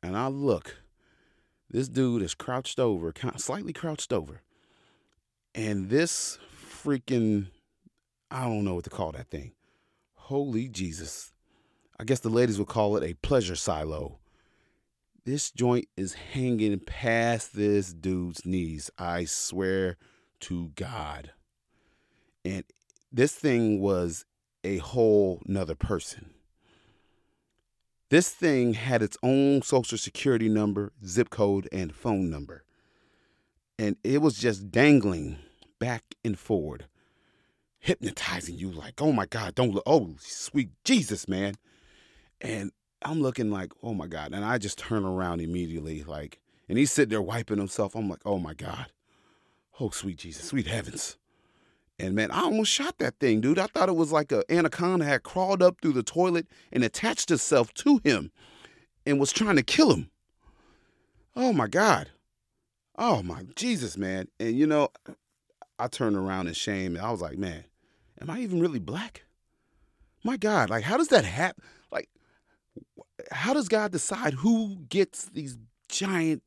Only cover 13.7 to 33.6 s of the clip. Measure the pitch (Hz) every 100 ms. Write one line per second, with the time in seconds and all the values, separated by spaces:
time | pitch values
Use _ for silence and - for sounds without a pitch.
13.7 | 80 78 78 76 - _ _ _ _ _
14.7 | _ _ _ _ _ - 143 - - 123
15.7 | 123 - - 95 - - 139 127 117 107
16.7 | 101 - - 120 117 117 117 - 104 104
17.7 | 101 92 85 92 92 87 82 90 92 82
18.7 | 78 - - 90 87 87 - - 90 95
19.7 | 95 92 87 _ _ _ _ - 90 82
20.7 | 73 92 123 76 73 - _ _ _ _
21.7 | _ _ _ _ _ _ _ 90 98 -
22.7 | _ _ _ _ - 143 - 151 120 113
23.7 | 104 98 92 87 78 - _ _ _ 92
24.7 | 95 80 123 113 104 98 87 - 98 85
25.7 | 80 - 92 - - - _ _ _ _
26.7 | _ _ _ _ _ _ _ _ _ _
27.7 | _ _ _ _ 151 175 - 170 135 120
28.7 | 113 120 120 107 - 127 135 139 139 -
29.7 | 131 117 113 - - 143 120 113 107 107
30.7 | 98 101 _ 98 92 - - 101 98 92
31.7 | 95 85 - 123 101 92 76 71 - _
32.7 | _ _ _ _ _ _ _ _ _